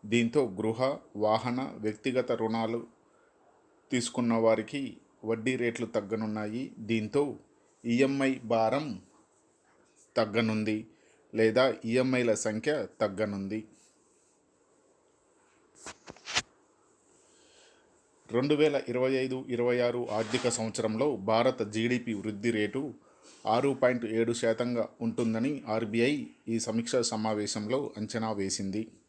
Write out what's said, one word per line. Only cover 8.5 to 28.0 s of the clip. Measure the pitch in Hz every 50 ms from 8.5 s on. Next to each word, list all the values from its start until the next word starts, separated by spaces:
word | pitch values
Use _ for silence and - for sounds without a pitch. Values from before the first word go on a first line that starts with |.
| 117 113 110 110 120 139 156 147 107 92 - _ _ _ _ _ _ _ _ _ _ _ _ _ _ _ _ _ _ _ - _ _
తగ్గనుంది | 120 113 104 101 113 113 110 107 107 107 110 107 110 110 - _ _ _ _ _ _ _ _ -
లేదా | 110 113 110 107 123 131 131 113 - -
ఈఎంఐల | 113 113 127 127 131 131 127 120 117 107
సంఖ్య | 104 - 110 104 110 - 151 151 143 104 - - _
తగ్గనుంది. | 110 101 98 92 110 101 101 98 98 98 107 110 110 - - _ - _ _ _ _ _ _ _ _ _ _ _ _ _ _ _ _ _ _ _ _ _ _ _ _ _ _ _ _ _ _ _ _ _ _ _ _ _ _ - - - - _ _ - - - - - - - - _ _ _ _ _ _ _ _ _ _ _ _ _ _ _ _ _ _ _ _ _ _ - - - _ _ _ _ _ _ _ _ _ _ _ -
రెండు | 107 120 131 147 151
వేల | 143 156 151 143 131 - 123
ఇరవై | 120 127 127 131
ఐదు | 135 131 131 127 127 131 - 135
ఇరవై | 120 117 120 123 123 123
ఆరు | 120 120 120 123 120 -
ఆర్థిక | 107 107 113 107 127 127 - 123
సంవత్సరంలో | 113 - 113 113 98 - 110 107 110 110 135 151 131
భారత | 98 95 107 110 113 120 131 127 127
జీడీపీ | 113 104 104 110 113 120 127 123 120 120 110
వృద్ధి | 98 95 107 104 101 101 120
రేటు | 110 107 104 101 - 131 143 139 110 - _ - - _ - - - - -
ఆరు | 104 110 120 131 143 135 135
పాయింట్ | - 123 127 120 117
ఏడు | 107 110 113 117 113
శాతంగా | 120 - - 113 113 110 123 120 123 117 107 - - -
ఉంటుందని | 120 113 110 - 120 113 110 113 117 143 151 135 -
ఆర్బీఐ | - 110 113 117 104 107 117 117 131 147 143 113 - - _ _ -
ఈ | 113 113
సమీక్షా | 110 117 110 117 117 - - 127
సమావేశంలో | 117 - 117 107 107 110 110 107 104 101 - 110 107 107 123 139 143 - -
అంచనా | 107